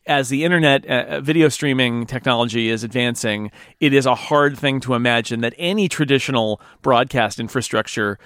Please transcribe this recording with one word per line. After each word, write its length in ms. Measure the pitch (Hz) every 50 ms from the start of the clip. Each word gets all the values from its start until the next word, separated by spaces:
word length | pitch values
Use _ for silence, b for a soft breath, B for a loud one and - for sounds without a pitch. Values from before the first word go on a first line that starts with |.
| _
as 220 | - 151 143 135 120
the 160 | 139 139 156
internet, 400 | 170 180 170 156 147 139 135 -
uh, 200 | - 131 123 - -
uh, 120 | 78 73 139
video 260 | 139 156 165 160 147
streaming 560 | 127 - - 147 135 131 127 123 117 117 117
technology 640 | - - 127 - 135 123 117 120 120 107 120 113 110
is 160 | 113 110 110
advancing, 640 | 113 104 127 123 123 117 - - 113 104 104 104 104 B B B B B B
it 140 | - 143 135
is 100 | 139 131
a 100 | 131 123
hard 440 | - - - 156 147 143 143 143 117
thing 200 | - 143 135 135
to 120 | 123 127 127
imagine 480 | 117 120 123 120 120 110 - 123 117
that 140 | 117 117 117
any 320 | - 175 175 196 220 202 170
traditional 720 | - - 156 135 139 135 - - 135 120 113 107 107 B B B B B _
broadcast 580 | 135 131 117 127 127 - 131 113 104 - -
infrastructure 800 | 117 107 - 131 113 - - 113 107 - - - 107 104 101 B B